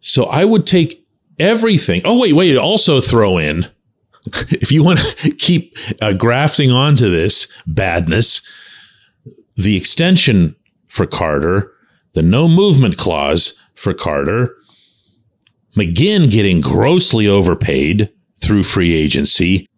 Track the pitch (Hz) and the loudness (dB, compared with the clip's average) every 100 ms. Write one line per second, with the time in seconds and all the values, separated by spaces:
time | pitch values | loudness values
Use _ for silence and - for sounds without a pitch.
0 | - - 117 139 196 220 - 185 156 - | -2 -2 0 0 2 2 2 0 0 -4
1 | _ _ _ _ 170 220 226 190 - 90 | _ _ _ _ -2 0 2 0 0 -2
2 | 156 240 240 147 185 131 139 214 - 143 | 0 0 2 4 4 2 0 0 2 0
3 | 120 120 104 92 76 78 87 _ _ _ | 2 2 2 0 -2 -4 -6 _ _ _
4 | _ _ - - - - - 151 156 180 | _ _ -14 -10 -6 -4 0 2 4 2
5 | - - 151 - - 180 - - - 110 | 0 -4 -6 -4 -2 -2 -2 -14 -12 -6
6 | 107 98 117 120 147 - 139 123 143 147 | -2 0 0 0 0 0 0 2 2 2
7 | 113 85 87 - - - - 78 95 85 | 2 0 0 -2 -6 -12 -8 -4 -2 -2
8 | 82 87 113 - - - - - - _ | -2 -2 0 -4 -8 -20 -20 -20 -20 _
9 | _ _ - - _ - 98 98 - - | _ _ -20 -20 _ -4 -2 -2 -2 -2
10 | 170 185 - 107 82 - _ _ _ - | 0 2 2 2 0 -4 _ _ _ -6
11 | 85 - 82 73 78 95 98 _ _ _ | -6 -4 -2 -2 0 -2 -4 _ _ _
12 | _ - 82 110 165 165 202 143 120 85 | _ -2 0 2 2 2 4 2 2 0
13 | - 78 71 80 - - _ - - 87 | -4 -2 -2 -2 -4 -8 _ -10 -8 -6
14 | - 73 71 107 127 - _ _ _ _ | -4 -4 -2 -2 -4 -6 _ _ _ _
15 | _ _ _ _ _ _ _ - 95 85 | _ _ _ _ _ _ _ -4 -2 0
16 | 175 214 151 107 101 90 67 82 120 180 | 0 2 2 2 2 2 0 0 2 2
17 | 175 113 104 101 90 82 - 67 73 101 | 0 0 2 2 2 0 -2 -2 0 0
18 | 104 _ _ _ - 104 92 - 87 80 | -2 _ _ _ -2 0 0 0 0 0
19 | 76 78 73 - 87 92 - | 0 -2 -2 0 0 -2 -4